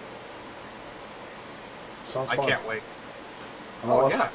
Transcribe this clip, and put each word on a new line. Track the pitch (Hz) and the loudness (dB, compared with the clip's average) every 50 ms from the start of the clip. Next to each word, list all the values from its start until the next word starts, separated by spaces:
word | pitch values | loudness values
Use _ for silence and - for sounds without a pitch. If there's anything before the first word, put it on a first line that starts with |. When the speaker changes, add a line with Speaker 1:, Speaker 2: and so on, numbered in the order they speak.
| - - - - - - - - - - - - - - - - - - - - - - - - - - - - - - - - - - - - - - - - - - | -12 -12 -12 -12 -12 -12 -12 -12 -12 -12 -12 -12 -12 -12 -12 -12 -12 -12 -12 -12 -12 -12 -12 -12 -12 -12 -12 -12 -12 -12 -12 -12 -12 -12 -12 -12 -12 -12 -12 -10 -10 -4
Speaker 1:
Sounds | - 131 131 - | -2 0 2 4
Speaker 2:
I | 127 131 | 4 4
Speaker 1:
fun. | 139 135 | 6 6
Speaker 2:
can't | 135 117 - 110 | 6 4 4 0
wait. | 110 110 - - - - - - - - - - - - - - - - - - - - - | -2 -2 -2 -6 -10 -12 -12 -12 -12 -12 -12 -12 -12 -12 -12 -10 -10 -12 -12 -12 -10 -4 4
Speaker 1:
I | 117 | 6
don't | |
Speaker 2:
Oh, | 123 123 135 | 8 8 10
Speaker 1:
watch, | 135 | 8
Speaker 2:
yeah, | - 269 262 - - | 8 6 4 2 2